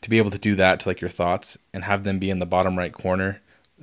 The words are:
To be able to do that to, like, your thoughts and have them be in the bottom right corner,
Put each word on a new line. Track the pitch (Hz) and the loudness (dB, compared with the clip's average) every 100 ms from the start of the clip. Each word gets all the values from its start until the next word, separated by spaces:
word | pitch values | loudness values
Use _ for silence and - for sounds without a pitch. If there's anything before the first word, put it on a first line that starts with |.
To | - | 0
be | 110 | 2
able | 107 | 2
to | 98 | 0
do | 107 95 | 0 4
that | 92 87 | 4 4
to, | - | 0
like, | 92 | -4
your | 90 | -4
thoughts | - 87 90 - - _ | -2 0 -2 -4 -20 _
and | 95 | -8
have | 92 101 | -2 -2
them | 101 95 | -2 -2
be | 95 | -2
in | 92 | -2
the | 87 | 0
bottom | 90 92 92 | 0 2 0
right | 87 | -4
corner, | - 92 92 95 98 _ _ _ _ | -6 -2 -2 -2 -6 _ _ _ _